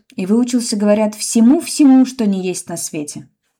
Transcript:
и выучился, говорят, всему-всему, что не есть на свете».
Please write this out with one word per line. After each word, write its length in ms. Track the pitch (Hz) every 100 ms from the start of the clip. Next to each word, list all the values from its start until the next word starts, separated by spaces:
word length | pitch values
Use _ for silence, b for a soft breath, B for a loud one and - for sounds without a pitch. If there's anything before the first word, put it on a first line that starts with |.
| _ -
и 100 | 185
выучился, 520 | 220 247 247 233 208
говорят, 360 | 208 208 214
всему-всему, 920 | - - 233 226 330 330 - 285 262 254
что 200 | - 214
не 180 | 190
есть 260 | 185 175 -
на 80 | 170
свете». 520 | - 165 147 151 - _ _ _